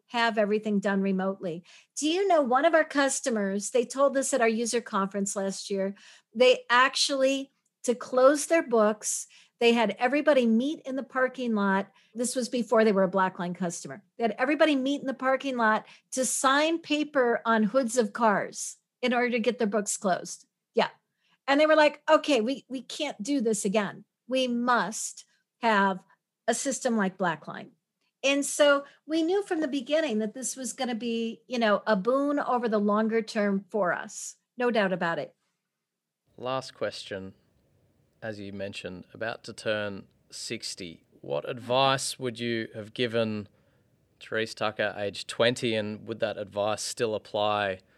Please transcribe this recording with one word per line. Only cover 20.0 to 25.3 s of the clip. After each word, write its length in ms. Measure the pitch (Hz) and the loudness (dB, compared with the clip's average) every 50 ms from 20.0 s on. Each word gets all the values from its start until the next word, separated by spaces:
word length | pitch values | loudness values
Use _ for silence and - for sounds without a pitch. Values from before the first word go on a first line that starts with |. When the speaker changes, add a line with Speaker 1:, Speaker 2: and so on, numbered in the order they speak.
| - 196 175 - - - - - - _ _ _ _ _ - | -2 0 0 -2 -4 -8 -14 -16 -18 _ _ _ _ _ -2
Speaker 1:
Yeah. 140 | 220 190 - - _ _ _ _ _ _ _ _ _ _ | 0 0 0 -2 _ _ _ _ _ _ _ _ _ _
And 140 | - 277 285 | 0 2 4
they 60 | 311 | 4
were 100 | 311 311 | 4 6
like, 260 | 311 302 294 302 - _ - | 6 6 4 4 0 _ 4
"Okay, 300 | 311 302 302 302 294 233 | 4 4 4 4 2 2
we, 240 | 214 240 277 220 - - | 2 0 -2 -4 -6 -10
we 140 | 247 262 233 | -12 -12 -10
can't 400 | - - - 302 277 - - 202 | -10 -8 -6 -6 -6 -6 -8 -4
do 180 | 277 285 277 | -2 -2 0
this 240 | 214 226 220 208 - | 2 0 0 0 0
again. 400 | 202 190 214 202 165 - - - _ _ _ _ | 0 0 0 0 -2 -6 -10 -18 _ _ _ _
We 220 | - 254 262 262 247 | -4 -2 -2 0 0
must 800 | 240 240 240 254 247 226 180 185 220 - - - - - - _ | -2 -2 0 2 2 2 0 -2 -4 -8 -10 -10 -12 -14 -20 _